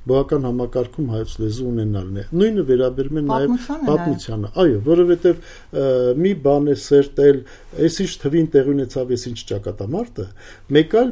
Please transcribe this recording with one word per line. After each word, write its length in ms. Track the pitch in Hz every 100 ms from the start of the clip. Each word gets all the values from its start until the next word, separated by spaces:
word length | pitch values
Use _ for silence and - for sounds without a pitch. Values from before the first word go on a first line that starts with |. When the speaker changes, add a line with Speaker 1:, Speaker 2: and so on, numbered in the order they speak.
| 123
Speaker 1:
բուհական 380 | 135 139 147 127
համակարգում 600 | 123 120 131 120 - 135
հայոց 260 | 110 110 -
լեզու 280 | 107 117 127
ունենալն 500 | 117 107 101 92 98
է։ 60 | -
Նույնը 340 | 170 220 208 135
վերաբերում 500 | 127 127 127 139 156
է 40 |
նաև 240 | 147 127 143
Speaker 2:
Պատմությանը 300 | 247 - 311
նաև։ 100 | 247
Speaker 1:
պատմությանը։ 640 | 151 160 123 - 110 101
Այո, 260 | - 170 107
որովհետև, 600 | 120 170 175 170 180 170 - - -
ը, 160 | 147 135 127 123 135
մի 140 | 190 190
բան 300 | 139 143 147
է 60 | 135
սերտել, 580 | - 143 139 - 143 135 - - -
"Էս 280 | - 160 -
ինչ 120 | 185 -
թվին 300 | 143 165 160
տեղի 220 | 139 135
ունեցավ, 380 | 143 131 135 127
էս 100 | 120 123
ինչ 120 | 113 -
ճակատամարտը", 800 | 104 104 104 98 180 240 - 98 - - - -
մեկ 200 | 143 160 220
այլ 120 | 247